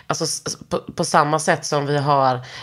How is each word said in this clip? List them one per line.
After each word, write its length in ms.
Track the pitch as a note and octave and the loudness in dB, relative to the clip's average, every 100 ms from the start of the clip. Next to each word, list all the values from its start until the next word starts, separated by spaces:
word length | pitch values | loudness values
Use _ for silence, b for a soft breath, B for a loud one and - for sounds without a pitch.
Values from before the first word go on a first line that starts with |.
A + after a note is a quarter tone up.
| - | -6
alltså, 160 | D#3 | -4
s-, 200 | D#3+ - - | -2 -4 -8
s-, 120 | - - | -12 -6
på, 100 | - | -6
på 240 | - - E3 | -4 -4 2
samma 340 | E3+ D3 D#3 | 2 4 2
sätt 260 | D#3 D#3 - | 0 0 0
som 200 | D3 C#3+ | -2 0
vi 120 | D3 | 0
har 440 | C#3 C#3 C3 B2 B2+ B | 2 4 4 2 -4 B